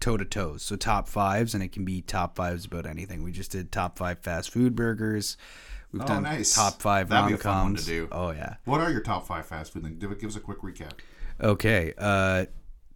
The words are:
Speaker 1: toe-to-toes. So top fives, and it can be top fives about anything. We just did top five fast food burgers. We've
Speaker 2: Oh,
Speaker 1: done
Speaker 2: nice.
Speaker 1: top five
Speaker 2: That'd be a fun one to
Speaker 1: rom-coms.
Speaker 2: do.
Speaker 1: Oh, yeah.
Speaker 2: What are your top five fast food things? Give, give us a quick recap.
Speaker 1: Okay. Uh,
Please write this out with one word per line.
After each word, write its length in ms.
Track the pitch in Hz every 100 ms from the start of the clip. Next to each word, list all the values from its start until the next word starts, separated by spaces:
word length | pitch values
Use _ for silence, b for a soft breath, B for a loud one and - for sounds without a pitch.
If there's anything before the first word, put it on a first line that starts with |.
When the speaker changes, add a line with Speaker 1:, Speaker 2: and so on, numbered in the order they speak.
Speaker 1:
toe-to-toes. 640 | - 110 98 110 87 73
So 140 | - 98
top 320 | - 104 -
fives, 440 | 107 98 101 117
and 100 | 110
it 100 | 92
can 120 | 104
be 160 | 92 92
top 360 | 85 101 87 -
fives 280 | 90 87
about 220 | - 85 78
anything. 360 | 78 95 85
We 100 | 82
just 180 | 87 92
did 200 | 95 87
top 280 | - 90 -
five 220 | 90 87
fast 300 | - 85 82
food 240 | 117 127
burgers. 640 | 117 117 107 110 107 98 - B B B B B
We've 80 | 92
Speaker 2:
Oh, 60 | -
Speaker 1:
done 160 | 104
Speaker 2:
nice. 320 | 101 - 104
Speaker 1:
top 260 | - 104 -
five 300 | 107 101 92
Speaker 2:
That'd 180 | 101 104
be 60 |
a 20 | 101
fun 160 | 104
one 100 | 95
to 40 | 92
Speaker 1:
rom-coms. 200 | - -
Speaker 2:
do. 220 | 82 80
Speaker 1:
Oh, 180 | - 90
yeah. 240 | 78 76 -
Speaker 2:
What 160 | - 143
are 100 | 170
your 120 | 139
top 240 | 117 92 -
five 180 | 85
fast 300 | 76 80 78
food 80 | 82
things? 160 | 80 80
Give, 200 | 101 101
give 120 | 110
us 60 | 104
a 40 |
quick 200 | 104 98
recap. 300 | 98 - 73 - B B B B
Speaker 1:
Okay. 500 | 110 101 107 110 82 -
Uh, 480 | 104 98 95 92 92 - - - -